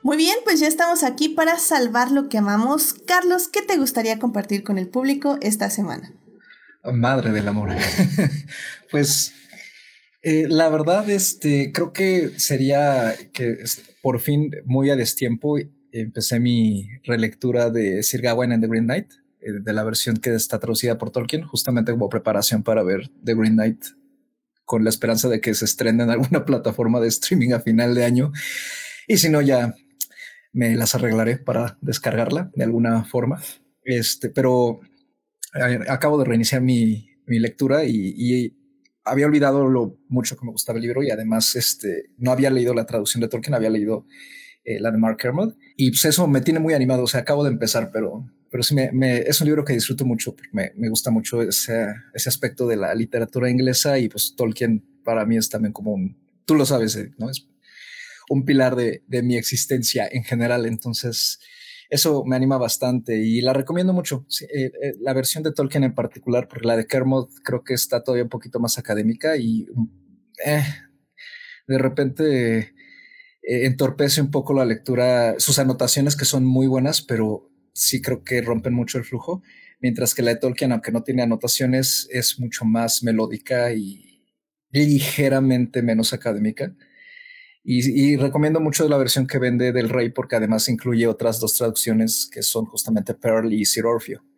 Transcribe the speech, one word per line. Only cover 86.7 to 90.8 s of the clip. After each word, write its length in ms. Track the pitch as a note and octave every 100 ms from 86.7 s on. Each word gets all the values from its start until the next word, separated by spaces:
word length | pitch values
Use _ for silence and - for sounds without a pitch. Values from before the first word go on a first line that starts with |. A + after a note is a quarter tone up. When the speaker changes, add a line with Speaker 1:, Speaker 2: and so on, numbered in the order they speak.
| - _ _ - - - - - _ -
Speaker 2:
Y, 460 | B2 B2+ B2+ C#3
y 60 | C#3+
recomiendo 420 | C3+ C#3+ D3+ D#3+
mucho 300 | D#3 D3 D#3
la 80 | C#3+
versión 280 | C3 C#3 C3
que 140 | C#3
vende 320 | B2+ A#2+ B2+
del 160 | B2 A2+
Rey, 220 | B2+ A#2
porque 260 | - - A#2
además 320 | G#2+ A2 -
incluye 400 | A#2